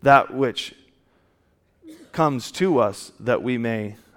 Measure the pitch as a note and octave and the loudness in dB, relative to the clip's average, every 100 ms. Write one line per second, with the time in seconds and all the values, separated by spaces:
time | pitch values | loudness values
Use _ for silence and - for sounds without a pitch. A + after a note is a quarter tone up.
0 | C#3 C#3 - B2+ C3 - - - _ _ | 4 6 4 -2 -2 -4 -12 -16 _ _
1 | _ _ _ _ _ _ _ _ D#4+ - | _ _ _ _ _ _ _ _ -20 -20
2 | - - D#3 C3 - - F#3 C#3 G#2 F#2+ | -8 -2 0 0 -6 -4 0 2 0 -2
3 | - - A2+ A#2+ B2 B2 A#2 A2+ G#2 G#2 | -16 -8 -4 -2 -2 -4 -4 -4 -8 -12
4 | _ | _